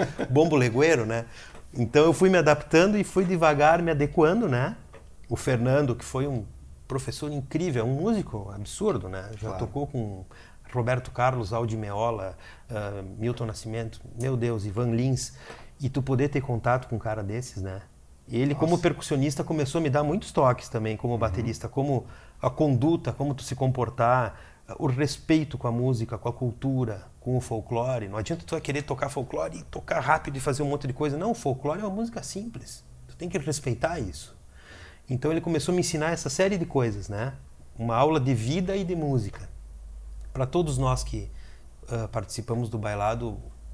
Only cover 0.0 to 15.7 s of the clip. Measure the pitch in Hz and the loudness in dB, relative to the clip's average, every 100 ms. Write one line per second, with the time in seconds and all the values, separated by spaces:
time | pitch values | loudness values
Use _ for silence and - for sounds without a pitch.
0 | 190 - - 131 165 151 123 113 160 147 | -2 -2 2 4 6 6 4 6 6 6
1 | 110 117 117 - - - - - 117 147 | 2 -2 -4 -14 -16 -18 -10 -2 4 8
2 | 160 156 185 185 160 151 - 160 190 208 | 8 8 6 8 8 4 6 6 8 4
3 | - 185 185 180 160 147 147 170 170 147 | 2 2 2 4 4 8 6 6 4 2
4 | 143 170 151 214 208 123 143 233 - - | 2 6 6 6 2 2 0 -4 -14 -20
5 | - - - 113 - 123 123 139 143 117 | -20 -18 -6 -2 2 2 4 4 2 -2
6 | - 127 143 123 101 - - - - 131 | -4 -4 -2 -2 -6 -14 -20 -20 -6 -6
7 | 127 - 151 147 131 156 180 123 113 135 | -4 -6 -4 -6 -4 -2 0 0 0 2
8 | 196 220 - 110 101 101 104 - 208 131 | 2 0 -2 -6 -8 -10 -10 -2 0 0
9 | 92 95 101 107 107 92 117 139 143 131 | -4 -8 -10 -10 -8 -4 -4 -4 -4 -4
10 | 107 95 92 - - - - 123 117 127 | -4 -8 -14 -18 -20 -20 -6 -2 0 -2
11 | 123 - 123 127 101 113 120 110 107 101 | -4 0 0 2 -2 -2 -2 -2 -4 0
12 | 117 110 95 - - - - 110 101 101 | 0 0 -6 -10 -18 -20 -10 -6 -6 -6
13 | 95 95 113 - 113 104 110 113 113 - | -10 -4 -4 -2 -6 -6 -8 -6 -6 -10
14 | - 117 131 127 120 113 101 101 120 113 | -14 -6 -2 0 0 -2 -4 -2 0 2
15 | 131 123 - - - - - | 2 0 -2 -12 -18 -18 -18